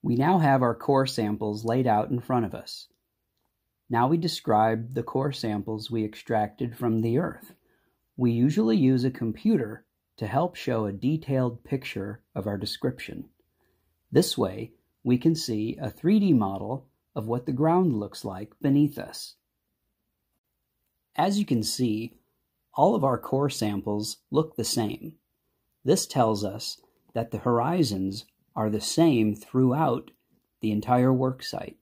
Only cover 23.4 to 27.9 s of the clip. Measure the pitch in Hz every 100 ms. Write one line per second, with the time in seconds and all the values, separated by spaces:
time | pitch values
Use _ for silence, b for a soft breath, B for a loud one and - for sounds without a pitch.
23.4 | 143 - 107 101 104 104 107 - _ 139
24.4 | 156 - 110 127 104 - 160 - _ _
25.4 | _ _ _ _ 127 190 - 139 110 104
26.4 | 101 101 - - _ _ _ 117 120 107
27.4 | 123 117 127 180 127